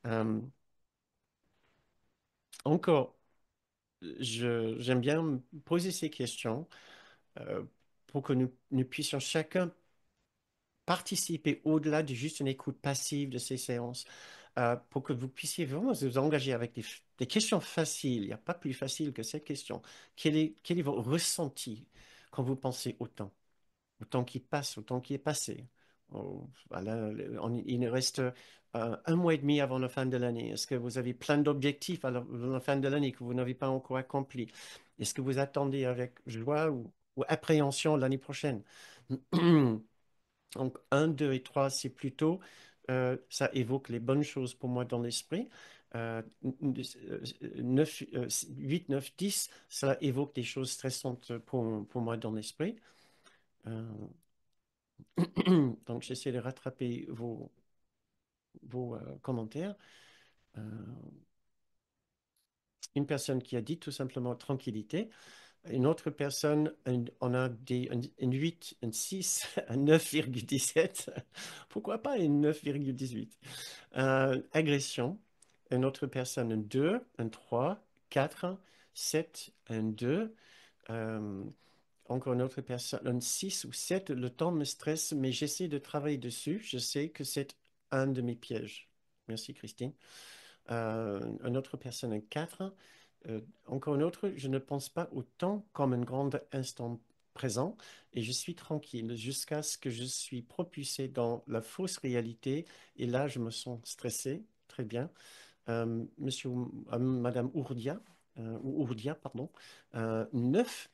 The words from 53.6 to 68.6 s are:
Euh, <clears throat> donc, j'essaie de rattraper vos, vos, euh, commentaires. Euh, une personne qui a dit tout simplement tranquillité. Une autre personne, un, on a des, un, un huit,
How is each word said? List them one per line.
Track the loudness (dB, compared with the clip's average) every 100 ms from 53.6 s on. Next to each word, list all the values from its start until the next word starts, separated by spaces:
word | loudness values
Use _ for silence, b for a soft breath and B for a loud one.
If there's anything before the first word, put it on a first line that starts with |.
| -8
Euh, | -8 -8 -10 -14 -16 _ _ _ _ _ _ _ -20 -6 0
<clears throat> | 0 2 8 8 8 2 -6
donc, | -8
j'essaie | -6 -4 -2
de | -2
rattraper | -4 -6 -8 -4 -4 -4 -6
vos, | -6 -6 -6 -10 _ _ _ _ _ _ _ _ _ _ -20
vos, | -8 -6 -6 -8
euh, | -10 -10
commentaires. | -4 -4 -4 -6 -6 -8 B B B B B B _ -12
Euh, | -10 -10 -12 -14 -16 -20 _ _ _ _ _ _ _ _ _ _ _ _ _ _ _ _ -4 -2
une | 0
personne | 0 2 -2
qui | 0 -4
a |
dit | -2 -6
tout | -6
simplement | -6 -4 -2 -4 -4
tranquillité. | -4 -4 -2 -6 -2 -4 -4 B B B B B -4
Une | 2 4
autre | 4 -2
personne, | -2 -2 2 4 4 2 0 0
un, | 0 0 -2
on | 2
a | 2 2
des, | -2 -2 -2 0
un, | -2 -4 -2 0
un |
huit, | 2 0 -2